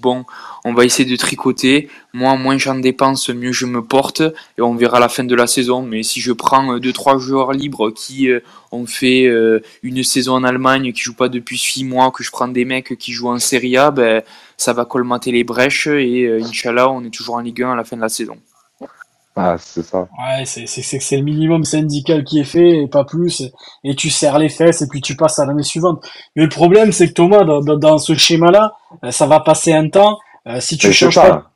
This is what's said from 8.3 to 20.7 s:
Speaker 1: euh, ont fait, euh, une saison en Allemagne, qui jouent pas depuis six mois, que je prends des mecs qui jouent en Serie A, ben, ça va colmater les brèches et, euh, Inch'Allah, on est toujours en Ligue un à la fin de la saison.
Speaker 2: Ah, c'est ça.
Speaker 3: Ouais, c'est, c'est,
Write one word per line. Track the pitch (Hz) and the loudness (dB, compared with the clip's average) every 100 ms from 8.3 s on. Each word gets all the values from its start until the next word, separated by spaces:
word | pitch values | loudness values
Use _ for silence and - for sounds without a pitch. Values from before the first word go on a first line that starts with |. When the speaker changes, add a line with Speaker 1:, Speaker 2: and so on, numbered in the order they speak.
Speaker 1:
euh, | 120 - - _ | -2 -6 -20 _
ont | 120 120 | -12 -10
fait, | - 127 127 127 | -4 0 2 2
euh, | 117 113 110 - _ | 2 2 0 -2 _
une | 127 127 | -8 -6
saison | 127 135 127 | -2 -2 -2
en | 131 | 0
Allemagne, | 127 127 131 135 131 | 0 0 0 0 -2
qui | 113 | -8
jouent | - 117 | -8 -4
pas | 127 | -4
depuis | 123 113 123 | -4 -8 -8
six | - - | -6 -6
mois, | 135 127 131 | -4 0 0
que | - | -2
je | 120 | -8
prends | - 123 | -6 -4
des | 127 123 | -2 -2
mecs | 131 131 123 | -4 -8 -12
qui | - | -12
jouent | 120 120 | -8 -6
en | 120 | -4
Serie | - 127 123 127 | -2 -2 0 2
A, | 147 | 2
ben, | 139 117 110 - - - - | 4 2 2 -2 -14 -18 -6
ça | - | -4
va | 120 113 | -2 -2
colmater | 127 123 123 131 | -4 -2 -4 -2
les | 120 | -2
brèches | 120 120 131 - 151 | 0 0 0 0 -2
et, | 147 127 123 | 0 0 0
euh, | 123 113 | 0 -2
Inch'Allah, | 113 107 123 120 131 | -4 -8 -2 2 2
on | 131 | 0
est | 120 | -10
toujours | 110 - 120 | -14 -8 -8
en | |
Ligue | 120 117 | -6 -6
un | 127 | -4
à | 123 | -4
la | |
fin | 113 120 | -6 -6
de | |
la | 110 | -6
saison. | - 110 113 _ _ _ _ - - _ _ _ | -6 -10 -12 _ _ _ _ -20 -20 _ _ _
Speaker 2:
Ah, | - 90 85 | -4 -2 -2
c'est | - - | -6 -10
ça. | 82 92 | -6 -6
Speaker 3:
Ouais, | 90 - 127 135 127 | -6 -8 -6 -6 -6
c'est, | - | -12
c'est, | 117 | -12